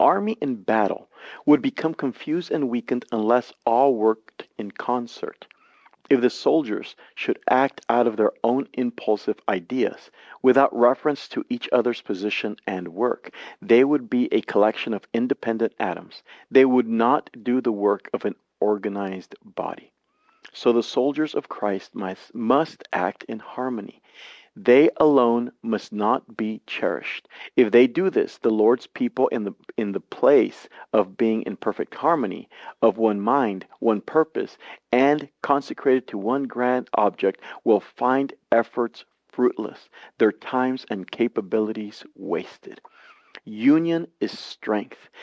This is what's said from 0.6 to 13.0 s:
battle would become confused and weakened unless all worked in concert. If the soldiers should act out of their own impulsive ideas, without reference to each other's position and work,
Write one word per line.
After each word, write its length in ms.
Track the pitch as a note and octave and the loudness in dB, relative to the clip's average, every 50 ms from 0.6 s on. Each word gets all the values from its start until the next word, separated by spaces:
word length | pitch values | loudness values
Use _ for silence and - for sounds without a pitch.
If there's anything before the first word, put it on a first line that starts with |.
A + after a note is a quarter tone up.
| F#2+ | -2
battle 440 | - A2 A2 G#2 F#2+ - - - _ _ - - - - - - | 0 0 2 2 0 -2 -4 -10 _ _ -20 -20 -20 -20 -4 2
would 160 | D3 D3 C#3 A2+ | 4 4 4 4
become 320 | C3+ - - - D#3+ D#3+ | 0 -4 -4 -4 -6 -4
confused 560 | - - C3 A2+ - - D3+ D3+ F3 E3+ - | -4 -6 -6 -6 -6 -6 -4 -4 -4 -4 -4
and 180 | - D#3+ C#3+ B2 | -4 -2 -2 -2
weakened 360 | A#2+ A#2+ - - B2+ B2 - - - | -2 -4 -4 -2 -4 -4 -4 -4 -4
unless 400 | A2+ G#2+ A2 A#2+ B2 A#2 - - _ - | -2 0 2 2 0 0 -4 -10 _ -4
all 300 | A#2 A2+ A#2+ C#3 C#3 B2+ | 0 2 2 4 2 2
worked 540 | G#2+ G#2+ A2 A2 A2 _ _ _ - - _ _ - | 2 2 2 2 0 _ _ _ -20 -20 _ _ -12
in 140 | A2 G2+ - | -12 -10 -10
concert. 760 | - - - B2 B2 A#2+ A#2 - - - - - - - - _ _ _ _ _ _ _ _ _ _ _ - | -10 -6 -4 -4 -4 -4 -8 -12 -12 -10 -10 -10 -12 -18 -20 _ _ _ _ _ _ _ _ _ _ _ 2
If 100 | C#3 B2 | 2 4
the 80 | A#2+ A#2+ | 4 2
soldiers 640 | - - - D3 D3+ D#3+ C#3+ A2 G#2 - A2 - - _ - - _ | 0 0 0 2 2 2 0 -2 -4 -6 -8 -10 -16 _ -20 -20 _
should 240 | - - - - - - - | -10 -4 -4 -4 -4 -2 0
act 320 | A#2 B2+ C3+ C3+ - - - - | 2 2 2 0 -2 -6 -4 -2
out 180 | A2+ B2 A#2+ | 2 2 2
of 120 | A#2 G#2+ G#2 | 2 2 0
their 140 | G#2+ G2+ - _ - | 0 0 0 _ -2
own 240 | A#2 B2 C3+ C#3 - - | 0 0 0 -2 -4 -4
impulsive 640 | B2+ B2+ A#2+ - - - - G#2+ G2+ - - G#2 _ _ - | -4 -4 -4 -4 -6 -2 -2 -2 0 0 -4 -6 _ _ -4
ideas, 640 | G#2 F#2 E2+ - B2+ C3 A2+ - - - - - _ _ - - - - - | -4 -4 -4 -6 -4 -2 -2 -2 -4 -6 -20 -20 _ _ -20 -20 -10 0 2
without 340 | C3 B2 C3+ C3+ - - | 4 6 6 4 2 2
reference 500 | A#2+ B2 A#2+ C3+ - - D3+ C#3+ - - - | 4 2 2 2 2 -2 -4 -4 -4 -8 -10
to 180 | - C3 - - | -8 -8 -6 -6
each 220 | B2 A#2+ - - - | -6 -8 -4 0 0
other's 300 | B2 A#2 B2 A#2 - - | 0 2 0 -2 -4 -6
position 540 | - G2+ F#2 G2 G#2+ - - - G#2+ G#2 - - | -8 -6 -4 -4 -4 -4 -4 -6 -6 -8 -8 -8
and 220 | - G2 F#2 F2+ F2 | -8 -6 -6 -8 -8
work, 440 | E2 F#2+ | -6 -2